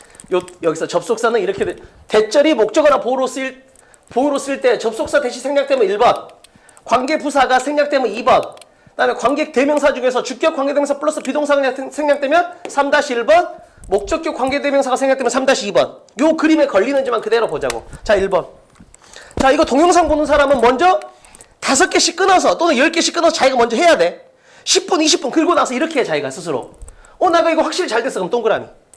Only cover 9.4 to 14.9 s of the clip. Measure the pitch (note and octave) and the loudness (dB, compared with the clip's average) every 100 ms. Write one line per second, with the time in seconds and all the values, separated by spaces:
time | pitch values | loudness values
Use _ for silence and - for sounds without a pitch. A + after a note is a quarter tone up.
9.4 | D4+ A#3+ C#4 D4 C#4+ B3+ B3 B3 B3 - | -2 0 2 2 2 2 0 -2 -4 -2
10.4 | D#4+ D#4+ C#4 C#4+ C#4+ C#4+ D4+ D4+ C4 D4 | -2 0 -2 0 -2 -2 -4 -4 -4 -4
11.4 | C#4+ C#4 C4+ B3+ C4 - D4 C#4 C#4 E4 | 0 0 0 -4 -10 -4 0 0 2 0
12.4 | F4 - - - C#4+ D4 C#4+ A#3+ A#3 E4+ | 0 -8 -8 -2 0 0 0 -2 4 4
13.4 | F4 - - - - F#4+ G4 D#4+ D#4+ - | 2 -8 -20 -16 -4 -4 -2 -4 -4 -4
14.4 | C4 C#4 C#4 C#4 C4+ | -2 -2 0 0 0